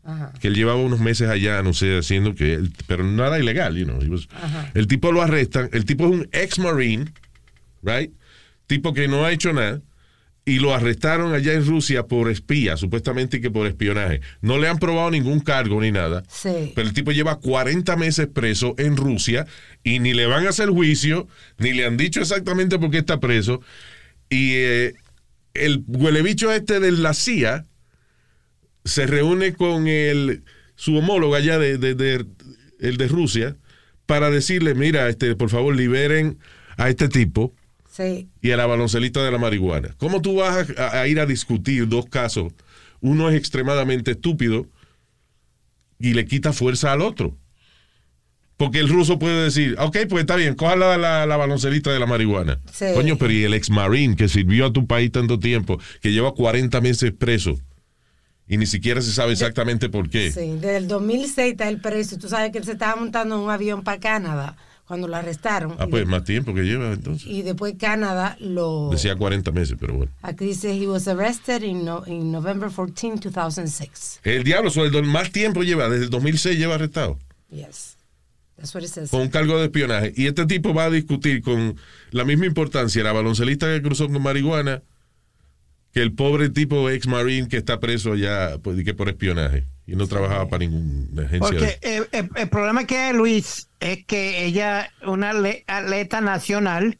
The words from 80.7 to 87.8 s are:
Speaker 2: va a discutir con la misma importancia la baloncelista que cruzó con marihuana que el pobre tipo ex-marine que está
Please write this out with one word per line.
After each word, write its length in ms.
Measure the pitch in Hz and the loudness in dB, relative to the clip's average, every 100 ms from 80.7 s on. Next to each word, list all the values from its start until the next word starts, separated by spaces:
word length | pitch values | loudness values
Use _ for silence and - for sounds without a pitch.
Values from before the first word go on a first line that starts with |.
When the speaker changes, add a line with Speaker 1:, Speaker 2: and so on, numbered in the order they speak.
Speaker 2:
va 100 | 160 | 2
a 60 | 165 | 2
discutir 500 | 160 151 143 151 131 | 0 0 -2 0 0
con 340 | 127 117 113 101 - - - | 0 0 0 -4 -14 -20 -6
la 120 | 123 | -2
misma 220 | 127 147 185 | 2 2 2
importancia 560 | 160 147 143 120 113 | 0 0 0 0 2
la 80 | 107 | 2
baloncelista 540 | 107 110 113 120 143 160 | 2 2 2 2 0 0
que 80 | 156 | 0
cruzó 240 | 143 139 147 | 0 0 0
con 140 | 143 | 0
marihuana 600 | 139 139 143 156 143 127 _ _ _ _ _ _ _ _ _ _ _ | 0 0 2 0 -2 -4 _ _ _ _ _ _ _ _ _ _ _
que 80 | 127 | 0
el 100 | 117 | 0
pobre 380 | 107 139 147 147 | 2 2 2 2
tipo 380 | 147 151 143 131 | 0 0 2 0
ex-marine 580 | 131 127 123 123 131 123 | 0 -2 0 0 0 -2
que 80 | 120 | -4
está 220 | - 117 | -2 -4